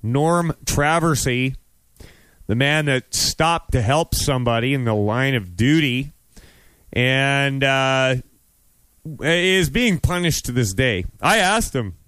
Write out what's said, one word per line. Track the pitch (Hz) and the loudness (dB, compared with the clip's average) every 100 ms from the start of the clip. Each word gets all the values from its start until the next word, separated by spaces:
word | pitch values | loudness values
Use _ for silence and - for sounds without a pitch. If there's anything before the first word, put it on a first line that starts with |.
Norm | 107 127 151 175 170 - | -2 0 2 0 -2 -4
Traversy, | - - 143 165 165 139 - 123 131 131 _ _ _ _ - - _ _ - | -4 0 2 2 2 0 0 -2 -2 -6 _ _ _ _ -20 -20 _ _ -6
the | 110 | 0
man | 139 151 | 2 2
that | 147 131 - | 0 -2 -2
stopped | - - - 160 165 - | -4 -4 0 0 0 -2
to | 131 | -2
help | 104 147 170 | 2 0 0
somebody | - - 131 123 117 123 | -2 -2 0 0 0 0
in | 139 | -2
the | 120 | 0
line | 107 104 117 135 | 0 0 0 0
of | 131 92 87 | -2 -4 -2
duty | 117 160 147 123 143 - _ - - - - _ - | 2 4 2 -2 -6 -12 _ -20 -20 -20 -20 _ -8
and, | - 127 131 139 139 139 135 | -2 0 0 0 0 0 0
uh, | 135 135 135 135 131 127 - _ _ _ _ _ _ _ 151 131 | 0 2 2 2 2 0 -6 _ _ _ _ _ _ _ -16 -6
is | 139 170 185 190 160 | -2 0 2 2 2
being | 143 240 175 | 0 0 2
punished | - 175 175 - - | 0 0 -2 -2 -2
to | |
this | 123 113 | -2 -2
day. | 95 131 98 90 - | 0 0 0 -4 -4
I | - 220 | 2 2
asked | 185 214 214 | 2 0 0
him | 135 107 82 | -4 -6 -10